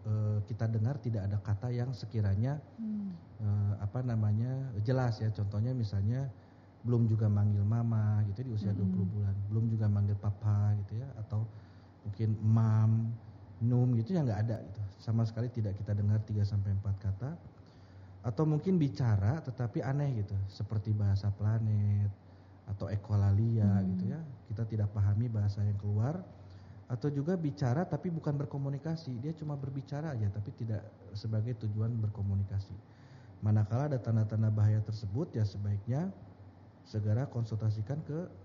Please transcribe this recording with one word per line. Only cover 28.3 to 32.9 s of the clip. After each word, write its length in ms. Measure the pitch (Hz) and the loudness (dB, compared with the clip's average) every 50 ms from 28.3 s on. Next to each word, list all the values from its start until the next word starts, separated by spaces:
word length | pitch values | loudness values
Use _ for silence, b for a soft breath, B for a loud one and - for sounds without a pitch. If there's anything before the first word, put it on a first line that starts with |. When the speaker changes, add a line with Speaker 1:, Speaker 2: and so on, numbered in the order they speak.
| 147 | -2
Speaker 1:
berkomunikasi. 840 | 139 139 147 - 143 135 139 143 139 - 160 160 160 160 - 127 113 | -2 -2 -4 -4 -4 -4 -4 -4 -4 -4 -4 -6 -4 -6 -8 -8 -6
Dia 160 | 123 151 160 | -6 -6 -6
cuma 240 | 160 160 151 147 139 | -6 -6 -6 -6 -6
berbicara 560 | 135 135 135 139 131 - 143 143 156 165 139 | -6 -6 -6 -8 -8 -6 -8 -6 -6 -4 -4
aja 160 | 110 107 101 | -2 -2 -2
tapi 240 | 98 113 104 - - | -2 -4 -6 -8 -6
tidak 320 | - 120 113 107 101 - - - - - - | -8 -4 -4 -4 -6 -6 -10 -18 -18 -18 -12
sebagai 400 | - 104 - 113 110 110 107 120 127 110 | -12 -8 -6 -2 -2 0 0 -2 -4 -4
tujuan 320 | - 107 104 107 107 113 120 113 | -4 -4 -2 0 -2 0 0 0
berkomunikasi. 720 | 107 104 104 101 98 98 98 98 98 95 95 95 - - 92 - - B | -2 -2 -2 -2 -2 0 0 0 0 0 -2 -6 -6 -6 -12 -16 -16 B